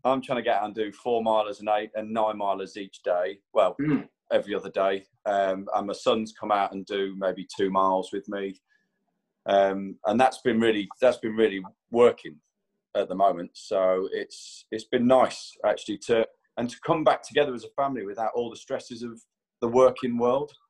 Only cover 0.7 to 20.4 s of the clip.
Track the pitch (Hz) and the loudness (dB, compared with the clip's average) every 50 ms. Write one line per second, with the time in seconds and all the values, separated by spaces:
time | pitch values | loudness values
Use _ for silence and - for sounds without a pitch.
0.7 | 98 113 107 104 98 - - 127 120 113 113 110 110 110 107 104 104 - 104 107 | -4 -6 -6 -6 -8 -8 -2 -2 0 0 2 2 2 2 0 -2 -6 -6 -2 0
1.7 | 107 107 110 110 - 107 107 107 110 113 110 107 104 104 101 98 98 98 98 95 | 0 0 -2 -4 -8 -10 -8 -4 -2 -2 0 -2 -2 -2 -4 -4 -4 -4 -6 -10
2.7 | - 107 98 98 - - - 98 90 90 90 95 98 - _ _ - 107 98 90 | -10 -12 -14 -14 -16 -8 -4 -2 0 0 0 -4 -6 -10 _ _ 2 2 2 2
3.7 | - - 143 151 143 117 - - _ _ _ _ 117 107 98 98 104 95 98 98 | 0 -2 0 0 0 0 -2 -8 _ _ _ _ -2 -2 0 -2 -6 -6 -6 -6
4.7 | - 101 95 98 98 95 - _ _ _ _ 107 101 98 98 95 95 95 101 104 | -2 0 0 0 0 -2 -6 _ _ _ _ -2 0 0 0 0 -2 -4 -6 -4
5.7 | - 104 101 101 98 - - 131 120 110 110 110 - - 110 107 104 101 98 95 | -4 -4 -4 -4 -8 -2 0 0 0 0 -2 -8 -10 -10 -2 0 0 2 0 -2
6.7 | 98 98 92 - 101 101 98 98 95 95 95 95 92 95 92 - - - 98 95 | -4 -10 -8 -6 -4 -4 -4 -4 -4 -2 -2 -2 -2 -4 -10 -12 -4 -2 -2 0
7.7 | 95 95 95 95 95 95 92 - - 98 - - 101 101 98 98 95 _ _ _ | 2 2 2 2 2 0 -2 -4 -8 -10 -8 -8 -8 -6 -6 -8 -10 _ _ _
8.7 | _ _ _ _ _ _ _ _ _ _ _ _ _ _ _ - 98 98 98 98 | _ _ _ _ _ _ _ _ _ _ _ _ _ _ _ 2 4 4 4 4
9.7 | 95 98 98 95 92 _ - 82 107 117 131 131 - - _ 127 113 113 113 113 | 2 -2 -6 -8 -12 _ -2 0 2 4 4 2 2 0 _ 0 2 4 4 4
10.7 | 107 104 98 92 - _ 127 123 120 - - 113 110 110 110 104 98 95 92 98 | 2 0 -4 -8 -4 _ 2 2 2 2 -6 -4 2 2 2 2 2 -4 -10 -12
11.7 | _ _ _ _ 117 117 120 117 - - - 82 76 - _ _ _ _ _ _ | _ _ _ _ 4 6 6 6 6 2 -12 -18 -18 -18 _ _ _ _ _ _
12.7 | _ _ _ _ - 104 - - 90 95 98 98 87 85 87 - _ - - - | _ _ _ _ -4 -4 -2 -2 0 2 2 2 2 0 -8 -12 _ -20 -8 -2
13.7 | 107 95 95 92 92 95 98 98 - 101 - - - - - - - - - _ | 0 2 2 2 2 0 -2 -4 -4 -6 -8 -8 -12 -20 -18 -20 -20 -20 -12 _
14.7 | 110 110 - _ - 123 120 123 131 127 117 95 - - - - - _ - 104 | -10 -10 -6 _ 0 2 4 6 6 6 4 2 0 -10 -14 -18 -12 _ 0 0
15.7 | 104 - - - 104 98 - - 117 113 110 - _ _ _ _ _ 117 120 123 | 0 0 -4 -8 -10 -8 -2 0 2 2 2 -2 _ _ _ _ _ -8 -6 -6
16.7 | - - - - 170 160 151 151 - - - - - 147 147 131 127 113 - - | -8 -8 -2 -2 0 2 2 2 2 0 -4 -2 0 0 0 0 -2 -8 -12 -10
17.7 | _ - 139 139 135 117 98 98 - 113 113 110 - 120 120 113 107 - - - | _ -4 -4 -2 -4 -6 -8 -8 -6 -4 -6 -4 -2 -4 -6 -6 -8 -14 -10 -8
18.7 | 135 127 - - 123 113 120 117 113 - _ _ _ _ _ _ _ _ 120 117 | -8 -8 -8 -12 -12 -12 -12 -12 -12 -16 _ _ _ _ _ _ _ _ -4 2
19.7 | 120 127 131 127 127 - 131 120 120 117 120 120 127 143 | 6 6 6 6 6 2 -4 -4 0 2 2 2 2 0